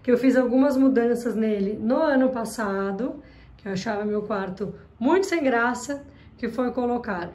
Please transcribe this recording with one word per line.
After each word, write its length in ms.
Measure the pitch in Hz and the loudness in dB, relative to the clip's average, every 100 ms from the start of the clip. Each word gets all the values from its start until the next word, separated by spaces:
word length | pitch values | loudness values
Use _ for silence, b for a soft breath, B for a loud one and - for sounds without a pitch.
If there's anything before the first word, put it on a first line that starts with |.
que 80 | - | 0
eu 80 | 233 | 4
fiz 200 | 262 254 | 4 4
algumas 400 | 233 262 285 262 | 4 4 4 4
mudanças 580 | 269 240 233 233 233 208 | 4 4 2 0 -2 0
nele 380 | 220 208 196 | 0 0 -2
no 240 | 220 214 285 | -2 0 0
ano 320 | 311 262 262 | 2 4 2
passado, 920 | 240 214 - 202 196 196 196 269 - B B B - | 0 -6 -4 -4 -2 -4 -4 -6 -8 B B B -16
que 100 | 202 | -8
eu 60 | |
achava 320 | 190 226 208 208 | -6 -4 -4 -2
meu 160 | 208 | -4
quarto 520 | 202 202 190 185 190 B B _ | -4 -4 -6 -6 -8 B B _
muito 260 | 247 381 381 | 2 2 2
sem 160 | 339 | 0
graça, 600 | 269 233 247 233 - 277 - B B - | 2 2 0 -2 -8 -10 -12 B B -10
que 100 | 233 | -6
foi 240 | 262 247 | -4 -4
colocar 600 | 247 240 240 220 180 175 | -2 -2 -4 -4 -6 -8